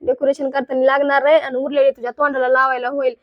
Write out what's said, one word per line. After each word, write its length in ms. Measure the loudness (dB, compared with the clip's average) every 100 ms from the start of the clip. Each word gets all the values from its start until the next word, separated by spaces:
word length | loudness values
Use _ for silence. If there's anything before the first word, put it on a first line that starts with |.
डेकोरेशन 480 | -6 -2 -2 -2 -4
करताना 360 | -6 -4 0 2
लागणार 400 | 2 2 2 4
आहे 140 | 2
आणि 180 | 0 -6
उरलेली 340 | -4 2 2
तुझ्या 200 | 0 -8
तोंडाला 360 | -2 -2 0 0
लावायला 420 | 2 2 0 -4
होईल 240 | -2 -4 -4